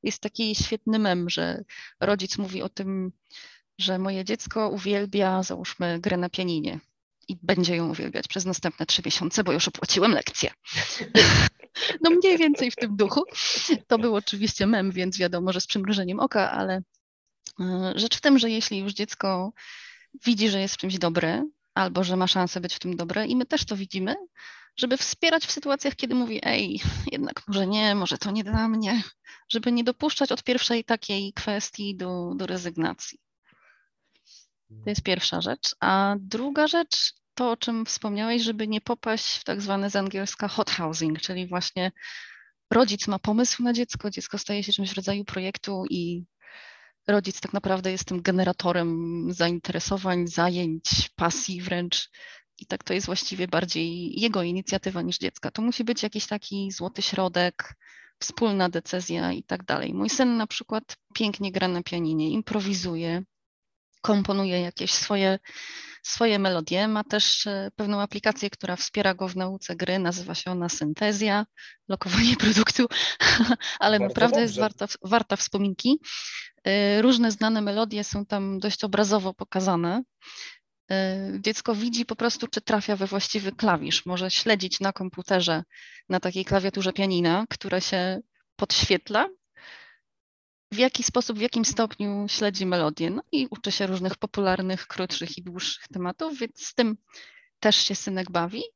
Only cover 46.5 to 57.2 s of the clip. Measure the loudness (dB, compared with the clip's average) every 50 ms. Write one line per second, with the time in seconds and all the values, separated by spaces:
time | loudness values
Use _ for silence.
46.5 | -20 -20 -20 -20 -20 -20 -20 -20 _ _ _ 2 2 2 2 0 -8 -8 -8 -4
47.5 | -4 -2 0 0 0 0 0 -2 -4 -4 -4 -4 -4 -2 0 2 2 4 2 2
48.5 | 0 _ 0 0 0 2 0 0 -2 -2 -2 -4 -4 -4 -4 -4 0 0 0 0
49.5 | 0 -2 -4 -4 -6 -4 -2 -2 -2 -2 0 0 0 0 0 0 2 2 2 2
50.5 | 2 2 0 -2 -2 -2 _ 0 0 0 0 -2 _ -2 0 0 0 0 -4 -4
51.5 | -6 -6 -4 -4 -4 -4 -2 -2 -2 -2 -4 -6 _ -20 -20 -20 -20 -20 _ _
52.5 | _ -20 -10 _ -8 -8 -4 -2 -2 -2 -2 -2 -4 -4 -4 -6 -4 -4 -4 0
53.5 | 0 0 0 0 -2 -2 -2 -2 -4 -4 -6 -6 -4 0 0 0 2 2 0 0
54.5 | -2 -2 -2 -2 -4 -2 -2 -4 -4 -4 -4 -4 -4 -4 -4 -6 _ -6 -10 -8
55.5 | _ -2 -2 0 0 0 -2 -2 -2 -2 -2 -4 -4 -4 -6 -4 -6 -8 -8 -8
56.5 | -6 -6 -6 -6 -6 -6 -8 -8 -6 -4 -4 -2 0 0